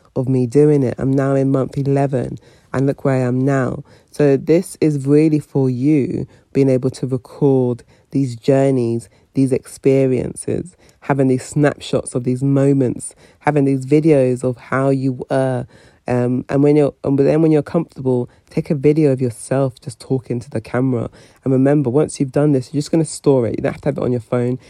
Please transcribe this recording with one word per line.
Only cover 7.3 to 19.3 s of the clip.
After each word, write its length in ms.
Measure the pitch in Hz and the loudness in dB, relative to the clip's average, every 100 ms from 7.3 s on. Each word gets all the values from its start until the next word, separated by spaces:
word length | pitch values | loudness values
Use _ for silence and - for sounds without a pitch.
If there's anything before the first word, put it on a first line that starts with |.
| - 143 135 123 120 - _ _ | -2 2 2 0 -4 -10 _ _
these 240 | 135 135 113 | -4 -4 -4
journeys, 720 | - 135 139 131 117 117 - _ _ | 0 2 2 2 -2 -4 -8 _ _
these 160 | 135 135 | -2 0
experiences, 1300 | 127 - - 139 135 135 127 - - - 110 - _ _ _ | 0 -6 -2 2 2 2 0 -4 -8 -6 -6 -6 _ _ _
having 260 | - 139 131 | -4 0 2
these 180 | 127 | 0
snapshots 680 | - 151 147 - - 131 - | -2 0 0 -2 -6 -6 -4
of 80 | 131 | -6
these 220 | 123 127 | -4 -2
moments, 720 | 139 135 139 139 127 - - - - _ | 0 2 2 2 0 -4 -12 -18 -20 _
having 240 | - 147 | -2 0
these 220 | 139 135 131 | 0 -2 2
videos 580 | 151 160 143 127 123 | 2 4 4 2 0
of 120 | 127 123 | -4 -6
how 340 | - 131 135 | -4 -2 0
you 340 | 135 135 127 - | 0 -2 -4 -4
were. 380 | 139 131 127 131 - - _ - | -2 -2 -4 -8 -16 -20 _ -4
Um, 360 | 123 123 127 - | -2 0 -2 -2
and 160 | 139 | 2
when 100 | 147 | 4
you're, 200 | 151 139 - | 4 2 -2
and 120 | 135 139 | -2 2
then 260 | 143 151 | 2 4
when 100 | 160 | 4
you're 100 | 151 | 2
comfortable, 680 | - 170 156 - 131 123 120 _ _ | 0 -4 -6 -6 -2 -2 -4 _ _
take 200 | - - | -8 -4
a 40 | |
video 380 | 151 147 151 147 | 0 2 4 2
of 80 | 131 | 2
yourself 600 | 127 | -2